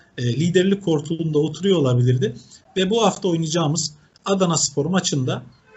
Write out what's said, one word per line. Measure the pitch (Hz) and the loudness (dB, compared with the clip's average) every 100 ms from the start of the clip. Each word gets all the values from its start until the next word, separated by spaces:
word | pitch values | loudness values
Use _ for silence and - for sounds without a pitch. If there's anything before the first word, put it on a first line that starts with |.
| _ - | _ -6
e, | |
liderlik | 120 123 170 180 190 196 | -2 0 2 4 2 0
koltuğunda | - 156 147 165 160 151 | 0 -2 -2 -4 0 0
oturuyor | 151 156 196 175 | 0 -2 0 2
olabilirdi. | 131 120 123 123 208 - - - _ - | 4 4 2 2 0 -6 -18 -20 _ -2
Ve | 190 | 0
bu | 226 208 | 2 2
hafta | - 196 | 0 -2
oynayacağımız | 165 160 165 156 160 - - _ _ - | -2 -2 -2 0 -2 -4 -10 _ _ -4
Adanaspor | 196 180 160 - - 151 | 0 0 0 -2 -2 -2
maçında | 185 - 147 123 113 - - _ | 0 0 -2 -2 -6 -8 -20 _